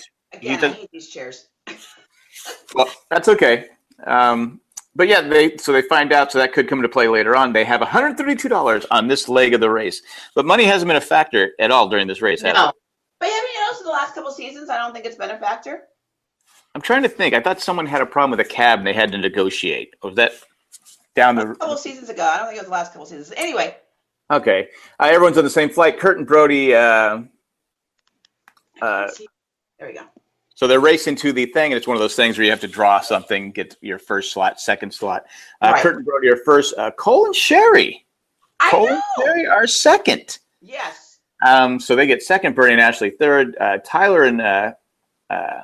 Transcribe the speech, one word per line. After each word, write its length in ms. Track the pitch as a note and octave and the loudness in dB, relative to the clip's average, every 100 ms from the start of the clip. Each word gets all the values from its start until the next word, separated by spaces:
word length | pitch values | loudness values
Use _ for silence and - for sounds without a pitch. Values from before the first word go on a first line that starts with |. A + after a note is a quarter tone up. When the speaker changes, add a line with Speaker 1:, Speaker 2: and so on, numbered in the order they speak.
| - _ _ | -16 _ _
Speaker 1:
Again, 220 | - A#2+ | -16 -10
Speaker 2:
he 20 | C3+ | -4
does 120 | D3 | -4
Speaker 1:
I 20 | - | -6
hate 100 | - | -18
these 160 | E3 - | -20 -20
chairs. 380 | D3 B2+ - _ _ - | -20 -18 -20 _ _ -20
<laughs> 100 | - - _ _ _ _ - - - _ | -20 -20 _ _ _ _ -20 -20 -20 _
Speaker 2:
Well, 140 | - A#2 - _ | -4 -4 -6 _
that's 200 | E3+ A3 | 0 2
okay. 400 | G#3 C3 A#2 - _ _ _ - | 4 2 2 -4 _ _ _ -2
Um, 540 | B2 A#2+ A#2 A#2 - _ - _ D3 | 2 2 0 -6 -10 _ -20 _ 0
but 100 | F#3 | 4
yeah, 140 | G3 | 4
they, 360 | D3 D3+ D#3 D#3 | 4 2 2 0
so 160 | D3 | 0
they 100 | C3+ | 0
find 300 | B2+ D#3 D3 | 2 0 2
out, 200 | D3 C#3+ | 2 2
so 60 | C3 | 0
that 140 | C3 | 0
could 140 | C#3+ B2 | 0 -2
come 120 | C3+ | -2
into 80 | A#2 | -2
play 180 | C3 A#2 | 0 2
later 300 | A2 G#2+ C3 | 2 2 2
on. 160 | B2+ | 2
They 120 | A2 | 0
have 160 | A2 A#2+ | 0 0
a 20 | A2+ | 0
hundred 320 | A#3+ D4 C#4 | 0 -2 -4
thirty-two 300 | C#4 C#4+ B3+ | -4 -4 -2
dollars 360 | G3+ B2+ G#2+ - | -2 0 -2 0
on 160 | A#2 A#2+ | -2 0
this 220 | C3+ B2+ | -4 0
leg 260 | B2+ B2 | 2 2
of 60 | A#2 | 2
the 100 | A2 | 0
race, 320 | A2 A2 - - - - | 0 -4 -10 -18 -20 -6
but 100 | D3 | -4
money 200 | D3+ A3 | 0 2
hasn't 240 | G3+ G3 F3 | 2 2 0
been 80 | D3 | -2
a 40 | |
factor 520 | - D#3 D#3 G#2+ F#2+ - | 2 0 2 0 -2 0
at 100 | A2 | 2
all 180 | B2+ G2 | 2 2
during 200 | G#2 F#2+ | 0 -2
this 120 | F#2 | -2
race, 220 | A2 F2 | -2 -2
has 120 | F#2+ | 0
Speaker 1:
No. 160 | F2 D3 | 0 0
Speaker 2:
it? 40 | - _ _ _ _ | -4 _ _ _ _
Speaker 1:
But 80 | G4 | -6
haven't 220 | A4 B4 | -6 -8
you 60 | A4 | -8
noticed 160 | G#4 G4 | -8 -8
in 40 | F4 | -8
the 60 | |
last 220 | C#4+ C#4 | -6 -8
couple 180 | D#4+ C#4+ | -10 -14
seasons, 360 | D4 C4 D4 D4 | -14 -18 -18 -10
I 80 | A#3 | -8
don't 140 | A#3+ | -8
think 140 | A#3 A3+ | -12 -16
it's 80 | A3+ | -12
been 140 | G3 | -14
a 80 | G#3+ | -10
factor? 460 | G#3 A3+ C4+ E4 _ _ _ _ _ _ _ _ _ | -8 -8 -12 -18 _ _ _ _ _ _ _ _ _
Speaker 2:
I'm 60 | C#3 | -10
trying 240 | - C4 | -2 2
to 40 | C4 | 2
think. 240 | - F3+ | 0 0
I 60 | A#2 | 0
thought 200 | F3+ F#3 | 0 -4
someone 260 | - F3 D3+ | -6 -6 -4
had 160 | C#3+ | -4
a 40 | B2+ | -2
problem 300 | C#3+ C#3 A2+ | 0 0 0
with 80 | |
a 40 | - | -4
cab 300 | - A#2+ A2 | 0 2 2
and 60 | G2 | 0
they 60 | |
had 200 | G#2+ G#2+ | -2 -2
to 60 | G2+ | -2
negotiate. 760 | F#2 G2 F#2+ - F2 B1+ - _ | -4 -2 -2 -4 -6 -8 -10 _
Or 80 | G2 | -6
was 60 | G2 | -2
that 160 | A#2 - _ _ _ - _ _ _ | -2 -2 _ _ _ -20 _ _ _
down 220 | C3 B2 A#2 | 2 2 2
the 120 | G#2+ | -4
Speaker 1:
A 20 | |
couple 220 | - D#4+ C#4+ | -8 -8 -8
seasons 320 | C#4+ C4 A#3 | -12 -18 -16
ago. 160 | F3+ | -6
I 120 | D#3+ F3 | -4 -2
don't 80 | A3+ | -6
think 80 | G#3+ | -12
it 60 | |
was 40 | F#3+ | -10
the 60 | |
last 200 | F3+ F3 | -8 -8
couple 140 | D3 D3+ | -14 -20
seasons. 260 | D3+ D3 A#3+ | -20 -16 -10
Anyway. 400 | E4 A3+ D3+ - _ _ _ _ - | -8 -6 -8 -10 _ _ _ _ -6
Speaker 2:
Okay. 360 | D3 - F#3+ - - - - | -2 0 -2 -4 -14 -20 -2
Uh, 60 | D3 | 2
everyone's 260 | F3 F3 D#3 | 4 4 2
on 60 | |
the 60 | C#3+ | 2
same 180 | D#3+ D3 | 0 0
flight. 300 | E3+ D#3+ - | 2 2 2
Kurt 180 | F#3+ D#3+ | 0 0
and 80 | C3 | 2
Brody, 480 | D3+ D3 C#3 C3+ | 4 4 2 4
uh, 40 | A#2 | 4
Speaker 1:
I 440 | A#2 A2 G#2+ A2 A#2+ _ _ _ _ _ _ _ _ _ _ _ _ _ _ _ | 4 4 0 -4 -12 _ _ _ _ _ _ _ _ _ _ _ _ _ _ _
can't 20 | |
Speaker 2:
uh, 260 | A2+ G2 G2+ | -6 -4 -6
Speaker 1:
see. 180 | - G#4+ _ _ _ _ _ | -12 -20 _ _ _ _ _
There 80 | C3+ | -20
we 60 | |
go. 80 | - - _ _ _ _ _ | -20 -20 _ _ _ _ _
Speaker 2:
so 100 | B2 | 2
they're 140 | C3 | 4
racing 340 | D#3 D#3+ D#3 C#3+ | 6 2 0 -4
to 160 | C#3+ | -4
the 140 | B2+ A#2+ | -2 -2
thing, 260 | D#3+ D3+ | -2 -2
and 40 | B2 | -2
it's 100 | B2 | -4
one 100 | A2+ | -2
of 40 | |
those 160 | G#2+ - | -2 0
things 200 | A#2 G#2 | 0 0
where 60 | |
you 60 | G#2+ | 0
have 100 | G#2+ | -2
to 80 | G2+ | -6
draw 320 | G#2 G#2 G2 | 0 2 2
something, 500 | - G2 - G2 G2 | 0 -6 -4 -8 -8
get 240 | G2 F2+ _ | -12 -14 _
your 180 | G2+ F#2 | -14 -14
first 320 | - G2 - | -8 -8 -6
slot, 280 | G2 F#2+ - | -4 -4 -4
second 320 | - G2+ G2+ | -6 -6 -8
slot. 320 | - G2+ F2+ - - - _ | -10 -8 -8 -12 -20 -20 _
Uh, 80 | A2 | 0
Speaker 1:
Right. 80 | C#3 | 2
Speaker 2:
Kurt 140 | E3+ C#3+ | 2 -2
and 80 | |
Brody 240 | C3+ C#3 B2+ | -6 0 2
are 80 | A#2+ | 2
first. 380 | D3+ C#3+ C#3+ - | 4 2 2 -4
Uh, 140 | A2 | -8
Cole 340 | - - C#4 G#4+ | -4 0 2 2
and 100 | - | 0
Sherry. 680 | - E4+ A4+ F4 - - _ _ _ _ _ - | 2 4 6 4 2 -6 _ _ _ _ _ -4
Speaker 1:
I 120 | F4+ | 0
Speaker 2:
Cole 160 | B4 A#4 | 2 0
Speaker 1:
know. 60 | |
Speaker 2:
and 80 | - G#5 F#5+ | -2 -6 -4
Sherry 220 | C#4+ E4+ D#4+ | -2 -2 0
are 200 | G3+ A3+ | 0 0
second. 680 | - D4+ G4+ - - - - _ _ | 0 2 2 0 -4 -8 -20 _ _
Speaker 1:
Yes. 580 | G3 C4+ - - _ _ _ _ | _ -14 -14 -16 _ _ _ _
Speaker 2:
Um, 340 | B2+ C3 B2+ B2 | 4 4 4 -2
so 160 | - | 0
they 120 | B2 C#3 | 2 2
get 140 | A#2+ | 0
second, 340 | - F#3+ F3 C3 | 0 0 0 2
Bernie 160 | B2 | 4
and 80 | A#2 | 6
Ashley 300 | A#2 A#2 G2+ | 4 2 -4
third. 460 | - D3 C#3+ B2+ - | 0 2 2 0 -2
Uh, 180 | G2+ G2 | -2 -4
Tyler 400 | - E3 G3 F3 | -4 0 2 4
and, 160 | C3 A#2 | 2 2
uh, 320 | G#2+ G2 G#2+ A#2 _ _ _ _ - | -2 -2 -2 -8 _ _ _ _ -10
uh, 300 | F2+ F2 - | -8 -8 -12